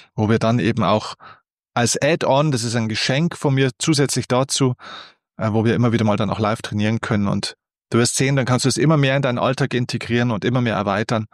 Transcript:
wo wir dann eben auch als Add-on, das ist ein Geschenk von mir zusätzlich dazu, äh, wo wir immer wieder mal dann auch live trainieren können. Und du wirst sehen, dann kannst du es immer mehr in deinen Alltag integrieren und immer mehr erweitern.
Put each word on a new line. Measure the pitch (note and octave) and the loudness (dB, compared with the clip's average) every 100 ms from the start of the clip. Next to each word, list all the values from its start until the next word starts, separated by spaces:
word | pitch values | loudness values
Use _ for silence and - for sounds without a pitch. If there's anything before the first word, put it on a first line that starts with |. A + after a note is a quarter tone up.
| - - | -12 -2
wo | G#2+ | 2
wir | A2+ | 2
dann | A2 A#2+ | 2 2
eben | F#2 A2+ | 0 0
auch | F2 G#2+ - - - - _ _ _ | 2 0 -2 -16 -20 -20 _ _ _
als | - A#2 - | -2 0 0
Add-on, | C#3+ E3+ - C3+ D#3 | 0 0 2 2 2
das | B2+ | 0
ist | A#2 A#2+ | -2 -2
ein | A2 | -2
Geschenk | A2 - C3+ E3+ - | -4 -2 0 -2 -2
von | D3+ | 0
mir | C3+ C3+ - | 2 0 0
zusätzlich | - D3 C3+ B2+ - | 0 2 2 0 0
dazu, | B2 C3 - C3+ B2 - - - _ _ - | 0 0 0 0 -2 -10 -18 -20 _ _ -6
äh, | A2 | -2
wo | A2 A2 | 2 2
wir | |
immer | G2+ A#2+ | 2 2
wieder | A2+ A2 | 2 2
mal | G2+ | 0
dann | G2 | -2
auch | G2 | 0
live | G#2 - | -2 -2
trainieren | - G#2 G#2+ A2+ | -4 -2 -2 -2
können. | - G#2+ G2+ | -2 -2 0
Und | G2+ - - _ _ - | -2 -6 -12 _ _ -2
du | A#2 | 0
wirst | A#2+ - | 0 0
sehen, | C3+ C#3 | 0 0
dann | A#2+ | 0
kannst | B2+ C3 | 0 0
du | |
es | - | 2
immer | D3 D#3 | 2 4
mehr | C#3 C#3 | 2 2
in | |
deinen | C3+ A#2+ | 0 0
Alltag | G#2+ C3 C3 | -2 -2 -2
integrieren | A#2+ A#2+ A#2 - A#2+ A#2+ | -2 -4 -6 -2 0 0
und | G#2+ B2+ | 0 0
immer | B2 | 0
mehr | A#2+ G2+ | 0 0
erweitern. | G2+ G2 A2+ A2 A2 | 0 -2 0 -2 -2